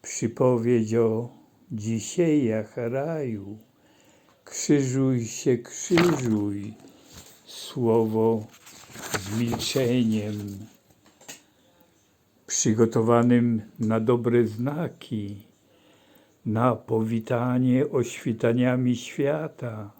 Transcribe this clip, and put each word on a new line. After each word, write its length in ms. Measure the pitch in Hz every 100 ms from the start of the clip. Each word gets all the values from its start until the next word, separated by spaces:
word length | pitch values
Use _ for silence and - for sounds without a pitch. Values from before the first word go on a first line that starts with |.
Przypowiedź 920 | - - 117 - 127 123 117 123 110
o 340 | 113 113 110 123 - _ _ _
dzisiejach 1040 | 110 107 113 110 - 170 151 120 110 104 -
raju. 840 | 117 131 147 160 135 107 98 110 _ _ _ _ _ _ _ _
Krzyżuj 800 | - - - 147 135 131 135 127
się, 340 | 113 - - 123
krzyżuj, 1160 | - - - 175 175 151 123 107 104 101 101 110 - - - - - -
słowo 1000 | - - - - 117 113 113 110 113 113 110 - - - - - - 107
z 200 | 95 107
milczeniem, 920 | 117 117 - 135 123 127 113 110 104 104 101 98 107 _ _ _ _ _ - - _ _ _ _ _ _ _ _ _ _ -
przygotowanym 1160 | - - 110 113 117 113 120 120 120 120 113 - -
na 220 | 110 113
dobre 460 | 113 120 120 120 110
znaki, 1000 | 107 127 147 139 - - 107 101 101 - _ _ _ _ _ _ _ _ _ -
na 300 | 107 123 113
powitanie 1120 | - 113 110 117 113 123 123 123 127 127 -
oświtaniami 1040 | 135 117 - - 113 120 120 123 127 123 117
świata 960 | - - 139 156 156 - 123 107 104